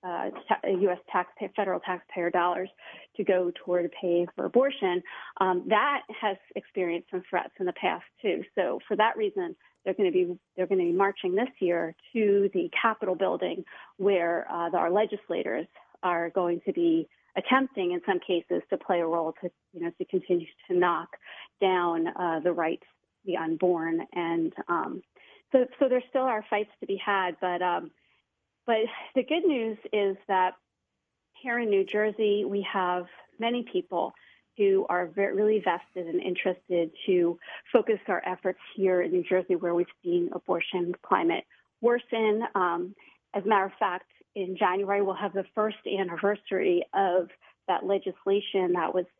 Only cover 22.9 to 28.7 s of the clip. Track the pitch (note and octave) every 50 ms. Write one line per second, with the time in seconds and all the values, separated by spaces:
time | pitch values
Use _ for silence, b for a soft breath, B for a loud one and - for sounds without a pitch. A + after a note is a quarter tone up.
22.9 | _ _ _ _ _ _ _ G3 E3+ D#3+ D#3+ D#3+ E3 D#3 - F3+ F3+ E3 D#3+ E3
23.9 | E3 E3 - - - F3+ E3+ E3 E3+ E3+ E3 D#3+ - - - - F3 E3 - -
24.9 | - F#3 - _ _ B B B B B B _ - C4 B3+ B3+ - - C#4 C4
25.9 | B3+ B3+ B3 - _ C4 B3+ C4 A#3 G#3+ G#3+ - - G#3 G#3+ G#3 - _ - -
26.9 | G3 F#3+ - - G3+ G3 F#3 F3+ E3 - - F3+ F3 F3 F3+ F3+ F3 F3 E3+ D#3+
27.9 | _ _ _ _ _ _ _ _ _ _ _ _ _ _ _ -